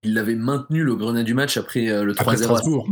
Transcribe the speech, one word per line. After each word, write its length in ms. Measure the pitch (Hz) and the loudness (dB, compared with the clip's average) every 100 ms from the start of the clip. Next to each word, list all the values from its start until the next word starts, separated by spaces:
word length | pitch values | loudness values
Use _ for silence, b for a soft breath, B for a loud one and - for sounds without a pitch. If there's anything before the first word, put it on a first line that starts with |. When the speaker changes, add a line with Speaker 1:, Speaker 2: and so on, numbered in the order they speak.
Speaker 1:
il 140 | 110 110 | 0 0
avait 180 | 107 113 | 0 -2
maintenu 480 | 120 139 135 156 156 | 0 -2 -2 0 0
le 100 | 107 | 0
Grenat 280 | 107 117 | 0 0
du 100 | 113 | 0
match 240 | 123 139 - | 0 0 -2
après, 320 | 95 127 113 | -4 -2 0
euh, 160 | 104 104 | 0 0
le 80 | |
Speaker 2:
Après 100 | 104 | 0
Speaker 1:
trois 120 | - 110 | 0 2
zéro 160 | 117 | 2
à 40 | 117 | 2
Speaker 2:
Strasbourg, 280 | 160 143 110 | 2 -2 0